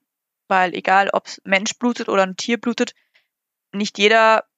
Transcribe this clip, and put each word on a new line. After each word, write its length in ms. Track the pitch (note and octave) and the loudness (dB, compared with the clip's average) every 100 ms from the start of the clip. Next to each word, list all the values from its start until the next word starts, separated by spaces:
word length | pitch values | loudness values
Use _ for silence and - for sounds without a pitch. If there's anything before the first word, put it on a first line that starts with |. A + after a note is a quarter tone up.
| _ _ _ _ - | _ _ _ _ -4
Weil 260 | F#3+ F3+ | 0 0
egal, 360 | - - F#3+ G3 | -2 0 2 2
ob's 280 | - - - | -2 -6 -14
Mensch 340 | F#3+ F#3+ G#3+ - | -2 -2 -2 -4
blutet 320 | A#3+ A#3 A#3 | -4 -4 -2
oder 140 | G3 | 0
ein 140 | F#3 F#3 | 0 -2
Tier 220 | - A#3 | -4 -4
blutet, 340 | A#3+ A3+ A#3+ - _ _ _ _ _ _ _ | -4 -4 -4 -6 _ _ _ _ _ _ _
nicht 240 | G3+ G#3 - | -8 -8 0
jeder 480 | G3+ A3+ A3 A3 - | 2 4 4 2 -2